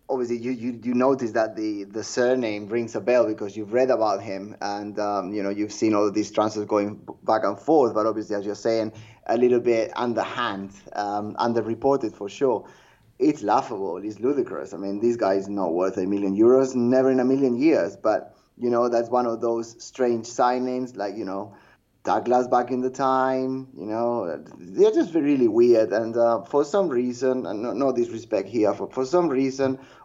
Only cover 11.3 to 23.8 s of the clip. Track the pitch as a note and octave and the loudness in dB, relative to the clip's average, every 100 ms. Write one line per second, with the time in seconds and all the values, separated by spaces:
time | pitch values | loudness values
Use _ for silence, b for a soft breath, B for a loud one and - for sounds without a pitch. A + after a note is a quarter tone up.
11.3 | - A#2+ A#2 A2 A2+ C3+ C#3 A2 - G2+ | -2 0 0 -2 0 2 2 0 -8 -10
12.3 | - C3+ A2 - B B B B - C#3+ | -2 0 0 -4 B B B B 0 0
13.3 | D3 G#2 A#2+ C3+ G#2+ F#2+ F2+ G#2 G#2 A#2+ | 0 2 0 0 -6 -6 -6 -8 -4 -2
14.3 | C#3+ - D#2+ C#2+ E2 G2 G2+ A#2 A#2 G#2 | 0 -2 -6 -10 -8 -6 -2 0 0 0
15.3 | G2 G2 G2+ F2+ E2+ F#2 F#2+ F#2+ G2+ G2+ | 0 -2 -4 -2 0 0 0 -2 0 0
16.3 | G2 A#2 C3 C3+ C3 A#2+ C3 C3 C3 B2+ | 4 6 6 4 0 2 4 4 2 2
17.3 | C3+ C3+ A#2+ D#3 B2 F2 - A2 G#2 - | 2 2 2 4 4 0 -2 0 0 -2
18.3 | b b - A#2+ A#2+ A#2+ A#2 A#2 B2 A#2+ | b b -6 -2 2 2 0 0 0 0
19.3 | A2+ A#2 A#2 A2+ - - - B2 A#2 A2+ | -2 -2 -2 -6 -14 -14 -2 0 0 -4
20.3 | - B2 B2+ B2+ B2+ B2+ A#2+ G2+ G#2 G2 | 0 2 2 -2 -4 -6 -6 -6 -6 -6
21.3 | G2 G#2 B B B _ _ - G#2+ A2 | -8 -10 B B B _ _ -2 0 2
22.3 | B2 B2 B2 B2 B2+ C3 C3 C3+ C3 C3 | 2 4 0 0 -2 -4 -2 0 2 2
23.3 | C3 C3 C3 C3 - | 0 -2 -6 -10 -12